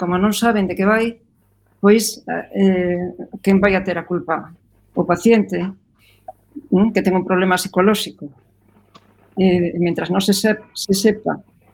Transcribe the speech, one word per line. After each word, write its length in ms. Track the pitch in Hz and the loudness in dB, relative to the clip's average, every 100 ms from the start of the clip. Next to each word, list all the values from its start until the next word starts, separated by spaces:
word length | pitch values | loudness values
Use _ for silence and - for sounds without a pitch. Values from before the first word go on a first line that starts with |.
como 180 | 175 180 | -2 0
non 160 | 208 | 0
saben 320 | 202 233 214 180 | 0 0 0 -2
de 80 | |
que 140 | 180 196 | 0 0
vai, 320 | 220 226 226 _ _ _ _ _ _ | 0 -2 -6 _ _ _ _ _ _
pois, 460 | 202 226 - - - 170 - | 4 4 2 -6 -10 -10 -6
eh, 640 | 196 196 185 180 175 180 - - - | 0 2 2 0 -4 -6 -10 -16 -6
quen 180 | 196 196 | 0 2
vai 140 | 202 190 | 2 0
a 80 | |
ter 100 | 190 170 | -2 -6
a 80 | 165 | -6
culpa? 420 | 180 - 160 - 170 _ _ _ - | -8 -6 -8 -8 -20 _ _ _ -4
O 80 | |
paciente, 560 | 175 175 226 226 190 175 185 - _ _ _ _ - - _ - - | -2 0 4 4 2 -4 -6 -8 _ _ _ _ -20 -20 _ -20 -2
mm, 160 | 185 220 | 2 2
que 140 | 196 | 2
ten 80 | 190 | 0
un 100 | 185 185 | 0 0
problema 320 | 185 185 180 | 0 0 -2
psicolóxico. 720 | - 185 196 208 - - 143 - _ _ _ _ _ _ _ _ _ - | -2 0 2 0 -4 -14 -20 -20 _ _ _ _ _ _ _ _ _ 0
Eh, 400 | 190 180 175 170 | 2 2 0 -2
mentras 320 | 170 165 165 | -2 -2 -2
non 160 | 185 | -2
se 80 | 196 | 0
sep-, 340 | 196 220 214 - | 0 0 -2 -6
se 240 | - - 190 | -8 -4 0
sepa 400 | 214 202 165 147 - _ _ | 0 0 -4 -8 -10 _ _